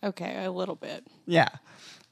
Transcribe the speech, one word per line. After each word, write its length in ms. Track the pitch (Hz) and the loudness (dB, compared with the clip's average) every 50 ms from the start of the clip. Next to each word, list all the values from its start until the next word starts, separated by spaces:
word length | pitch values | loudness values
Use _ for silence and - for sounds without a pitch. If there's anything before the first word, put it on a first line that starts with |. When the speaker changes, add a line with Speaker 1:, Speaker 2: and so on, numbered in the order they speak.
| - | -2
Speaker 1:
Okay, 400 | 208 190 - 180 190 - 196 190 | -4 -4 -4 -6 -6 -4 -4 -4
a 60 | 185 | -4
little 240 | 185 180 185 190 165 | -2 -2 -4 -4 -4
bit. 300 | 160 - - - - - - - - _ | -8 -8 -10 -10 -10 -12 -16 -20 -16 _
Speaker 2:
Yeah. 220 | - 175 165 139 - - 147 _ - - - - - - - - _ | 4 6 6 6 6 2 -8 _ -20 -20 -20 -20 -20 -20 -20 -20 _